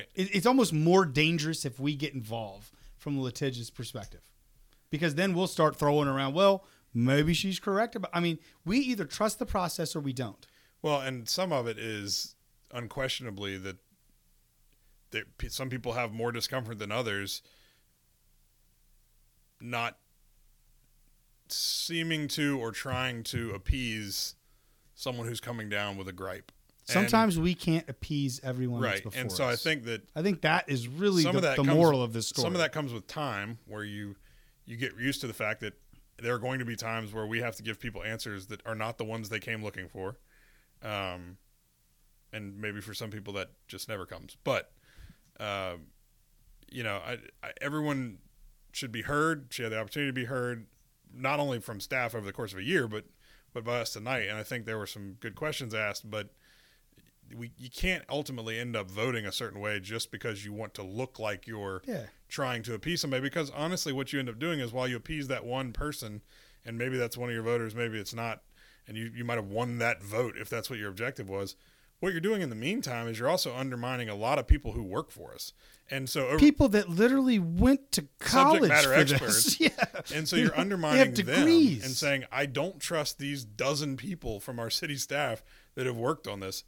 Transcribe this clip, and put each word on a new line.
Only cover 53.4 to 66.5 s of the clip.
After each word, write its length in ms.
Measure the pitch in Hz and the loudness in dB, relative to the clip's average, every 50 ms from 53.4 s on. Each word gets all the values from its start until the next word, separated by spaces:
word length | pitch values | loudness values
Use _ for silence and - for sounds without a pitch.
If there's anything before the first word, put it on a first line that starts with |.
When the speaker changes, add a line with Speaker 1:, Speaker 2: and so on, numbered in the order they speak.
| _ _ - | _ _ -10
Speaker 2:
but 100 | 123 107 | -6 -4
by 160 | 120 120 120 | -2 0 0
us 100 | 113 - - | -2 -2 -6
tonight. 340 | 110 107 123 131 123 104 98 | -6 -4 -2 -2 0 0 -2
And 100 | 107 107 | -2 -4
I 60 | 107 | -6
think 220 | - 131 120 104 | -6 -8 -6 -6
there 120 | 113 110 107 | -6 -6 -4
were 80 | 101 - | -6 -6
some 260 | - 107 101 98 95 - | -8 -10 -12 -14 -14 -12
good 160 | - 113 98 | -12 -12 -8
questions 380 | - 151 156 - - 135 113 110 | -6 -6 -6 -4 -6 -6 -6 -4
asked, 360 | 107 107 104 101 - - 110 | -2 -2 -2 -4 -6 -8 -8
but 200 | 107 107 101 101 - _ _ _ _ _ _ _ _ _ _ _ _ _ _ _ _ _ _ 113 117 | -8 -8 -8 -10 -14 _ _ _ _ _ _ _ _ _ _ _ _ _ _ _ _ _ _ -18 -14
we, 160 | 117 117 120 - - | -14 -14 -14 -14 -16
you 120 | 127 123 | -18 -16
can't 340 | - - - 185 185 165 - - | -6 -2 0 0 0 0 -2 -4
ultimately 500 | 131 147 143 143 131 120 110 113 113 117 | -4 -4 -2 -4 -6 -6 -6 -6 -4 -4
end 160 | 123 123 117 | -4 -4 -4
up 160 | 110 98 92 | -4 -4 -4
voting 340 | 95 104 117 131 123 113 107 | -2 -2 0 0 0 -2 -4
a 60 | 98 | -4
certain 280 | 90 - 123 104 98 101 | -4 -4 -6 -6 -6 -6
way 180 | 101 107 104 101 | -4 -2 -2 -4
just 320 | 92 98 110 113 - - | -4 -6 -6 -6 -6 -8
because 320 | - - - 120 107 98 101 | -8 -8 -6 -6 -6 -6 -8
you 60 | 104 104 | -10 -8
want 200 | 107 110 101 - | -8 -10 -10 -10
to 80 | - 98 | -10 -10
look 340 | 92 98 113 131 131 - - | -8 -6 -6 -6 -6 -6 -6
like 280 | 110 107 101 92 - 117 | -4 -4 -4 -4 -8 -10
you're 340 | 110 107 101 98 95 92 - 262 | -10 -8 -6 -6 -6 -6 -6 -6
Speaker 1:
Yeah. 160 | 226 147 110 - - - _ _ | -8 -8 -8 -10 -16 -20 _ _
Speaker 2:
trying 340 | - - 139 131 123 117 110 | -6 -4 -2 -2 -2 -4 -4
to 100 | 120 113 | -6 -8
appease 260 | 104 - 151 175 156 | -6 -4 -4 -2 -2
somebody, 200 | - 143 135 127 | -2 -2 -2 -2
because 280 | 131 143 - 170 151 139 | -2 -2 -2 -4 -4 -4
honestly, 420 | - 143 151 170 185 170 - 156 131 | -4 -4 -4 -2 -2 -2 -2 -4 -4
what 180 | 135 135 127 | -4 -4 -4
you 80 | - 139 | -4 -4
end 100 | 131 123 | -4 -4
up 80 | 113 113 | -6 -4
doing 200 | 143 175 170 143 | -4 -2 -2 -2
is 120 | 127 117 113 | -4 -4 -2
while 140 | 127 127 127 | -2 -2 -2
you 100 | 123 113 | -2 -4
appease 300 | - - 160 151 139 127 | -6 -6 -6 -6 -4 -4
that 160 | 131 - - | -4 -4 -4
one 260 | 120 123 135 135 123 | -4 -4 -4 -4 -4
person, 500 | 110 - 147 151 139 - 120 107 104 107 - _ - - - - | -4 -4 -4 -4 -4 -6 -8 -10 -10 -12 -14 _ -20 -20 -20 -20